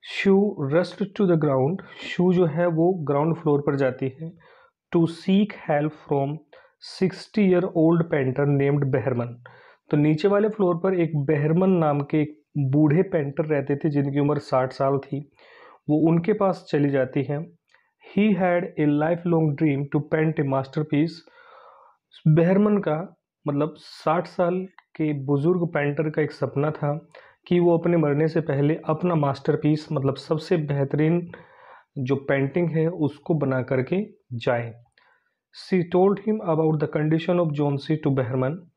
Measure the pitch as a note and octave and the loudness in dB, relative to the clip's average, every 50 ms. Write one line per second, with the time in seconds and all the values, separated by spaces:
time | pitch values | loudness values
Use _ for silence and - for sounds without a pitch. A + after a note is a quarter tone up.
0 | _ - - - - G3 F#3+ F#3+ G3+ G#3 G3 - D3 C3+ C#3+ E3 F3+ F3 - - | _ -12 -8 -2 2 4 4 4 4 2 -2 -4 -4 0 0 0 0 0 -4 -6
1 | G#3 G3 - - G#3 F#3 F3 E3 D3 D3 C3+ C3 C3 C#3+ F3+ F#3+ - - - - | -8 -6 -2 0 2 2 4 2 2 2 2 2 2 0 -2 -4 -8 -16 -20 -16
2 | - - - - F3 F#3 F#3 F3 F#3 E3 C#3 E3 F3 F3 E3 D#3 E3 F3 F#3+ F3+ | -14 -12 -2 0 2 2 4 4 2 2 2 0 0 0 2 2 2 2 0 -2
3 | D3+ C3+ C#3+ C#3+ D3 E3 D#3+ D#3+ - D3+ D3 C#3+ C#3+ - C#3+ C#3 C#3 C3 B2+ - | -2 -2 0 0 2 0 -2 -2 0 0 0 2 2 0 -2 0 0 -2 -2 -2
4 | C#3 C3+ - - D#3+ E3 F#3+ - _ _ - _ _ _ _ _ _ _ - F3 | -6 -6 -6 -8 -14 -14 -16 -18 _ _ -20 _ _ _ _ _ _ _ 0 2
5 | E3 D#3+ E3+ - - - F#3+ G3 G#3+ G#3 - - - - D#3 D3 D3 D#3 D3+ - | 2 2 0 -6 -2 2 2 2 2 0 -2 -14 -4 -2 0 0 0 -2 -4 -8
6 | - - D3 C#3 C#3 C#3 D3 D#3+ _ _ - - _ _ _ _ - - - - | -6 -4 -2 -2 -2 -2 -6 -8 _ _ -20 -20 _ _ _ _ -20 -20 -4 -2
7 | F#3+ F3+ - - - - - A3 G#3 F#3+ F#3 F3 F3 F#3+ - E3+ D#3 D#3+ E3 E3+ | -2 -2 -2 -4 -18 -6 0 2 4 4 4 2 2 0 2 4 4 4 4 4
8 | E3 E3+ - D3+ C3+ C3 B2+ C3+ C#3+ C#3+ C#3+ C#3 C#3 C#3 C#3+ C#3+ C#3+ C3+ B2+ C3 | 2 0 0 0 0 0 0 0 2 2 2 2 2 2 2 0 0 0 0 0
9 | A#2 C3+ A#2+ A#2+ A#2+ A#2+ A#2+ - - - - - - - - _ _ _ - D3 | 0 0 -2 -2 -4 -6 -8 -16 -20 -20 -20 -20 -20 -20 -20 _ _ _ 0 2
10 | D3 D3+ D#3 D#3 - G3+ G3+ G3+ G#3+ G#3+ G#3 - G3+ F3+ F3 E3+ F3 F#3+ F#3+ F3+ | 4 4 2 2 2 2 2 2 2 0 0 0 0 0 0 0 0 -2 0 0
11 | E3+ D#3+ D#3+ D3 C#3 C3+ D#3 C#3+ D3 D#3 D#3+ F3 F#3+ F#3+ F#3+ F3 D#3+ D3+ C#3+ C#3+ | 0 0 0 -2 0 0 0 0 2 2 2 2 4 4 4 4 2 2 2 0
12 | C#3+ - - D#3 D3+ D3 - _ _ _ _ D3 C#3+ C3 C3+ D3 D#3 D3+ C#3+ F3 | -2 -2 0 0 0 -2 -4 _ _ _ _ -2 -2 2 4 4 4 4 4 4
13 | F#3+ F#3+ - E3 C#3 C#3 C#3 - D#3+ D3+ D#3 C#3+ C#3 - C#3+ C#3 - D#3+ C#3+ C#3+ | 2 0 0 -2 -2 -2 -4 -6 -2 0 0 -2 0 -2 -4 -2 -2 -2 0 0
14 | C#3 C#3+ C3+ C#3+ C#3+ C#3+ D3 C#3+ - - - C3 C3 C3 - - C#3 C3+ C#3 C3+ | -2 0 0 0 2 2 0 -2 -2 -2 0 0 0 -2 -2 -2 0 0 0 -2
15 | C3+ - - C3+ D3 _ _ _ - - - - - - - _ _ C#3+ D3 D#3 | -4 -6 -10 -10 -10 _ _ _ -20 -20 -20 -20 -20 -20 -20 _ _ -2 0 2
16 | D#3+ E3 E3 E3+ E3+ - G#3+ G#3 G3+ F#3+ F3 F3 - - - D3+ C#3+ C#3+ C#3 C3+ | 2 2 2 2 2 0 0 0 2 0 0 -2 -6 -4 -2 0 0 2 2 0
17 | C3 B2+ - D3 C3+ B2 C#3+ C#3+ E3 - _ _ _ _ _ _ _ _ _ _ | -2 0 -2 -4 -4 -2 -4 -6 -8 -12 _ _ _ _ _ _ _ _ _ _
18 | _ - - - G#3 A3 G3+ E3+ F#3+ F3+ F3 F3 F3 - - - D3+ D3 D3 D3 | _ -6 0 2 2 2 2 2 2 2 2 0 -2 -4 -4 0 0 2 2 2
19 | D3+ D#3+ F3 E3+ E3+ F3+ E3+ E3 D#3+ D#3 C#3+ C#3 D#3+ D#3 C#3 C3+ C#3+ C#3+ - D3+ | 2 0 0 -2 0 0 2 2 2 0 0 0 0 0 0 0 -4 -2 -2 -4
20 | C#3+ - - D#3+ D#3 D#3+ D#3 D#3+ D3 C#3 C3+ C3+ C3 C3+ - D#3 D3+ D3+ - C#3+ | -2 -2 -2 0 0 0 0 -2 -2 -2 -2 -2 -4 -4 -6 -6 -4 -2 0 0
21 | D#3 E3+ E3 - - - _ - - - - - - - - - - _ _ _ | 0 -2 -4 -12 -20 -20 _ -20 -20 -20 -20 -20 -20 -20 -20 -20 -20 _ _ _
22 | _ _ _ - _ D#3 D#3 E3 E3 F3 F#3+ G3 G#3 G#3+ G#3 G3+ - D#3+ D3+ D#3 | _ _ _ -4 _ 2 4 4 4 4 4 2 4 2 2 0 0 -2 -4 -4
23 | F3 - - _ _ _ _ _ _ D3+ C#3+ C#3+ D3 D3+ D3+ - - - - - | -6 -12 -16 _ _ _ _ _ _ -4 -2 -2 -2 -4 -6 -12 -20 -20 -20 -6
24 | - D#3 D#3 F3 E3+ E3 - - F3+ E3+ F3+ F#3 F#3 F#3+ _ - _ _ _ - | -2 -2 0 0 -2 -6 -2 -2 0 0 0 -2 -4 -8 _ -20 _ _ _ -4
25 | D#3+ D3+ D3+ C#3 C3+ C3+ C#3+ C#3+ C#3 E3 F#3 F#3 E3+ E3 - D#3 D3 C#3+ D3 C#3 | -4 -2 -2 -4 -2 -2 -2 0 2 0 0 0 -2 -2 -2 -2 -2 -2 -2 -2
26 | D#3 D#3 D3+ - D3+ D3 - - - B2 - C#3 C#3+ D#3 D3+ - - D3 D3 D#3 | -4 -4 -2 -2 -4 -4 -4 -6 -8 -4 -4 -2 -4 -4 -4 -4 -4 -4 -4 -6
27 | - _ _ - - - _ _ _ - F3 F3 F3 F3 E3+ E3 E3+ F3+ F3 E3+ | -8 _ _ -20 -20 -20 _ _ _ 0 0 2 4 4 2 2 2 2 2 2
28 | D#3 D3 C#3+ D3 D#3 D#3+ D#3 F3 D#3 D#3+ C#3 C3+ D3 C#3+ D#3+ D#3+ - - D#3 D#3 | 2 2 2 2 0 0 0 -2 -2 -2 -2 0 2 0 0 -2 -2 -4 -4 -2
29 | - F3+ F3 D#3+ C#3+ C#3 C3+ - - - D3 D3 - D3 D3+ D3+ D3+ - D#3 C#3+ | 0 0 0 0 0 0 -2 -4 -2 -2 -2 0 2 0 0 0 -2 -6 -6 -2
30 | C3 C3+ C3 - - - D#3+ D#3 D#3+ - F#3+ E3+ D3+ C#3+ D3 C#3 C#3 C3+ - D3 | -2 -2 -4 -4 -4 -4 -4 -4 -2 -2 -2 -2 0 -2 -2 -2 -2 -2 0 0
31 | D#3 D#3 E3+ F3 F3 E3+ - - - - - - - - - - _ _ _ C#3+ | 2 2 2 0 -2 -6 -16 -20 -20 -20 -20 -20 -20 -20 -20 -20 _ _ _ -8
32 | C3+ B2 C#3 C#3 C#3+ - C#3 C#3 C3+ C#3 C#3 F3+ F3 E3 D3 E3 D#3 D#3+ F3+ F3+ | -2 -2 -2 -2 0 0 0 0 0 0 0 -2 -2 0 0 0 0 0 0 -2
33 | D#3 C#3 - - _ - F3 D3+ C#3+ C3+ C3 C3 B2 - C3+ B2+ B2+ C3 F3 F#3+ | -2 -4 -4 -6 _ -4 -2 0 0 0 0 -2 -2 -2 -2 -2 0 0 -2 -2
34 | G#3+ G#3+ - _ _ _ B2+ A#2 - - B2 A#2+ A#2 A2+ A2 - _ _ _ _ | -2 -6 -10 _ _ _ -12 -6 -2 -2 -2 -2 -2 -8 -12 -16 _ _ _ _
35 | _ _ _ _ _ _ _ _ _ _ _ - - - F#3+ F#3 E3 E3+ F3+ F3+ | _ _ _ _ _ _ _ _ _ _ _ -20 -6 -2 0 0 0 0 2 2
36 | F#3 G3+ G3+ G3 - A3 G#3+ A3 G#3+ F3+ D#3+ D#3 D#3+ D#3 D#3 D3+ D3+ D3 - D#3+ | 2 2 2 0 -2 -4 -4 -4 -2 -2 0 0 2 0 0 0 -2 -2 -2 -2
37 | D3+ D#3 D#3+ D#3+ E3 F#3 F3+ F3 F3 D#3+ D3 C#3+ D3 C#3+ C#3+ C3+ - - D#3+ D3+ | 0 0 0 0 0 0 0 0 0 0 0 -2 -2 -2 -2 -4 -4 -4 -4 -2
38 | D3+ D3 C#3 C3 B2+ A2+ B2+ C3 B2+ C3 D3+ F#3+ - - _ | 0 0 0 0 -2 -2 -2 -2 -2 -2 -4 -6 -12 -20 _